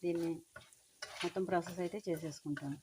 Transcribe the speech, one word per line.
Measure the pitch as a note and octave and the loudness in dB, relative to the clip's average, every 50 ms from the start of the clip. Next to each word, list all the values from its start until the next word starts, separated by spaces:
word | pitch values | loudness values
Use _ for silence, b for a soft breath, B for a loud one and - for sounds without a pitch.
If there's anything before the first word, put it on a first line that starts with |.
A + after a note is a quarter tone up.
| - | 2
దీన్ని | F3 E3+ E3+ E3+ E3 E3 D#3 - _ _ - - - - - - - - - - - - - - | 2 2 2 2 0 0 -2 -6 _ _ -16 -16 -16 -20 -20 -20 -20 -14 -12 -12 -10 -6 -2 -2
మొత్తం | F3 - F#3+ F#3+ F#3 | 0 2 2 2 4
ప్రాసెస్ | F#3 F3 E3 F3 F3 F3 F3+ | 4 4 4 2 -2 -2 -2
అయితే | F3 F3 G#3+ G#3 F#3+ | 0 0 -2 0 0
చేసేసుకుంటాం. | E3+ D#3 D#3+ D#3 C#3+ - - D3+ D3 C#3+ C#3+ C#3+ C#3 D3 | 0 0 0 -4 -6 -4 -2 -2 -2 0 0 -4 -4 -4